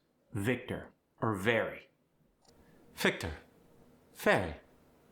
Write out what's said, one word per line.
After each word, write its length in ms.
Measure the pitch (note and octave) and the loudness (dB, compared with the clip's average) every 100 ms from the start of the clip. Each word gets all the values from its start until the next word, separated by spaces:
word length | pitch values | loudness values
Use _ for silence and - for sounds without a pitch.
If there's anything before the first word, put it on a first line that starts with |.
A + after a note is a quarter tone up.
| _ _ _ | _ _ _
Victor 580 | A2 G2+ B2 - F2+ - - _ _ | -4 -2 -2 -4 -10 -10 -18 _ _
or 140 | A#2 | -2
very. 540 | G#2 F#2+ A#2 F#2+ - - _ _ _ _ _ _ - - - - - | 0 2 2 0 -4 -14 _ _ _ _ _ _ -20 -20 -20 -20 -2
Victor. 340 | F#3+ F3 F2 D2+ - - - - - - _ - | 0 0 -4 -8 -14 -20 -20 -20 -20 -20 _ -2
Very. 400 | - E3+ F2 D2+ - _ _ - - | 4 4 4 -6 -16 _ _ -20 -20